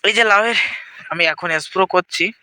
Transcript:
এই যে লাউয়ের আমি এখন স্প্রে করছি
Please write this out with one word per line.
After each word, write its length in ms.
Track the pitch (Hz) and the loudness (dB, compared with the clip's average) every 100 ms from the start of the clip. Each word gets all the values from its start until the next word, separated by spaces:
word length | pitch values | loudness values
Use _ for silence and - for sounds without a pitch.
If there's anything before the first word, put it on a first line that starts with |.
| 196 | 0
এই 60 | 214 | 2
যে 60 | 220 | 4
লাউয়ের 280 | 202 226 233 - - - - - | 4 2 0 -2 -6 -16 -20 -12
আমি 120 | 160 165 | 0 0
এখন 160 | 151 175 156 - | 0 -4 -4 -4
স্প্রে 200 | 190 190 | 0 2
করছি 320 | 185 180 - 175 - | 2 -2 -4 -4 -6